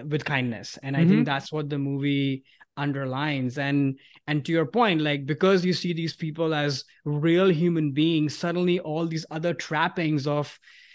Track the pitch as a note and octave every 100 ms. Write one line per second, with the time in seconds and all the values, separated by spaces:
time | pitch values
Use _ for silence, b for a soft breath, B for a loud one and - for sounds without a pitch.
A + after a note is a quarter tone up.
0 | D3 D3 - C#3 B2+ A2 - - C3+ C#3
1 | E3+ G3 D3 C#3 - D#3 D3 C#3+ C#3 C#3
2 | C#3+ C#3 C#3 C3+ b b - - C#3+ C#3
3 | C3+ B2+ D3+ C#3 B2+ C#3 C#3 C#3+ C#3 C3+
4 | b b - D3+ C#3 E3 D#3+ A3+ A3+ E3
5 | D3+ C#3+ C3+ D3+ F#3+ G3 F3+ F3 F3+ E3
6 | E3 - D#3 D3+ D#3+ D3+ D3 C3 b b
7 | D3+ D3 D#3+ E3+ F#3+ D#3 F3 E3 D3+ C3+
8 | D#3+ E3 D3+ - F3 E3+ F3+ F3 - D#3
9 | E3+ D#3+ - - F3 E3+ - D3+ F3 F3+
10 | D#3+ D#3 C#3 D3 C#3+ - b b b